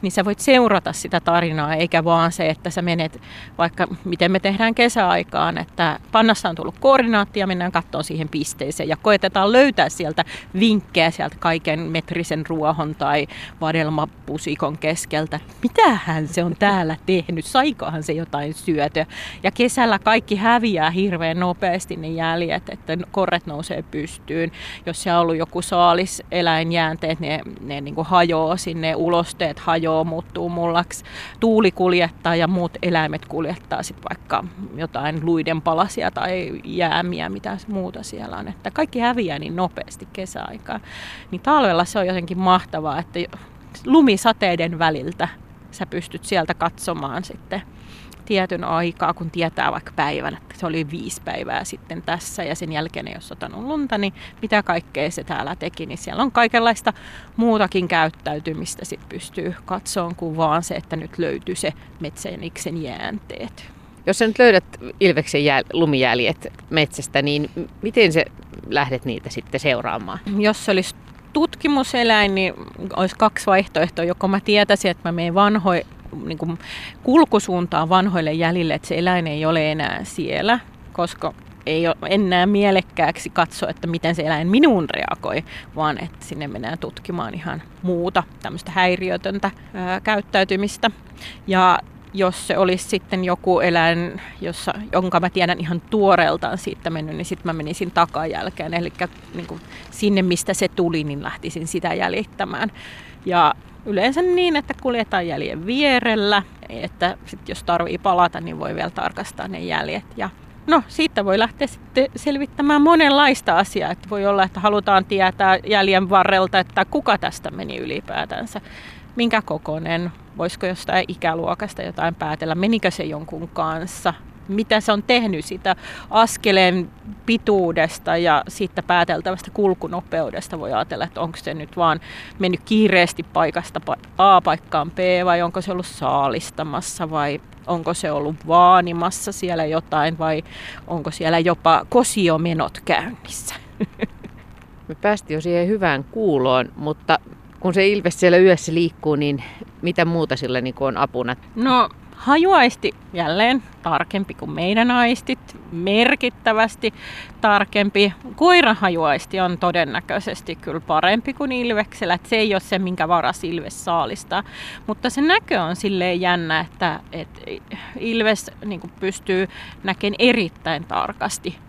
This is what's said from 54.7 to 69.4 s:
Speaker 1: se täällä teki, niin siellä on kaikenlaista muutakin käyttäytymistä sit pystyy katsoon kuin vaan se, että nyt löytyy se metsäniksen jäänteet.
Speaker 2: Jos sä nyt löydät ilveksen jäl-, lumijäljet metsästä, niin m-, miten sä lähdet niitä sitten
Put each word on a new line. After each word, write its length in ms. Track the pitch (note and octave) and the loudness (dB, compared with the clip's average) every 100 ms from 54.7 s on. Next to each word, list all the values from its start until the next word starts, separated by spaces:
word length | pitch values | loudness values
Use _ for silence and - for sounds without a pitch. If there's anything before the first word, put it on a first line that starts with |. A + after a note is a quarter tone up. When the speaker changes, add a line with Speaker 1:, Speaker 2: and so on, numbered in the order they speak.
| E3+ - - D3+ | -4 -4 -6 -4
Speaker 1:
se 140 | - | -6
täällä 320 | - D#3 C#3 F3+ | -8 -6 -6 -8
teki, 300 | E3 - - | -10 -10 -12
niin 120 | - | -12
siellä 240 | - F3 | -10 -4
on 100 | C4 | 0
kaikenlaista 600 | A#3+ A#3 A#3 A#3 G#3+ - - - - - - | 2 2 4 2 2 -2 -4 -14 -20 -12 0
muutakin 520 | A#3 A3 F#3+ F#3+ F3 | 2 4 2 0 0
käyttäytymistä 960 | E3+ D#3+ - - D3+ D#3 D#3 E3+ - | 2 0 -2 -8 -6 -6 -8 -8 -10
sit 160 | - - - | -12 -14 -12
pystyy 460 | - - - E3+ F3 | -14 -12 -8 -8 -8
katsoon 500 | - F#3+ - G3+ E3+ | -8 -8 -4 -6 -6
kuin 220 | F3 E3+ D#3 | -6 -6 0
vaan 260 | D#3+ D#3 | 2 2
se, 120 | F3 | -2
että 220 | - - D#3+ | -8 -6 -8
nyt 220 | D#3 - | -8 -4
löytyy 360 | D#3+ C#3 - | -4 -4 -6
se 180 | F3+ D3+ - - - | -6 -6 -6 -18 -12
metsäniksen 840 | D3+ - G3 F3+ E3+ - F3 E3 | -12 -10 -12 -10 -12 -10 -8 -8
jäänteet. 880 | D3 F2 - G#3 - - - - - - - - - | -8 -8 -8 -10 -12 -14 -14 -14 -20 -20 -20 -8 -4
Speaker 2:
Jos 120 | G3 | 0
sä 80 | A3+ | 0
nyt 120 | A3 | 6
löydät 260 | B3 F#3+ - - B2 - | 8 8 2 -16 -16 2
ilveksen 400 | G3 B2+ D3+ D3 | 4 4 0 2
jäl-, 260 | D3 C3+ - | 4 2 0
lumijäljet 800 | - E3 C#3 B2+ A#2+ A2+ - - - - | 0 2 4 2 2 0 -2 -10 -16 -4
metsästä, 520 | D#3 D3 - - C#3 | 0 0 -2 -4 -2
niin 280 | C#3+ D3 D3+ | 0 -2 -4
m-, 100 | - E3+ - | -6 -12 -8
miten 300 | G#3+ A#3 G3 | -2 4 4
sä 120 | D#3 - - - - - | 4 0 -6 -20 -18 -4
lähdet 360 | C#3 C3 C3 | -2 -2 -4
niitä 260 | C3+ A2 C3 | -4 -8 -8
sitten 300 | - | -12